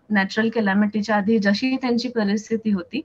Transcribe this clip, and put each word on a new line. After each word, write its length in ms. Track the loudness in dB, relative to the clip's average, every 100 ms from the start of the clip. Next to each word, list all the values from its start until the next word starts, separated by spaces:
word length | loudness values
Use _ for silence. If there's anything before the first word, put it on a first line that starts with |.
| -2
natural 400 | 0 0 0 0
कॅलॅमिटीच्या 680 | 0 0 2 2 0 0 0
आधी 240 | 2 2
जशी 360 | 2 2 0 -2
त्यांची 320 | 0 -2 -2
परिस्थिती 640 | -2 0 -2 -2 -4 0
होती 300 | -2 -2 -8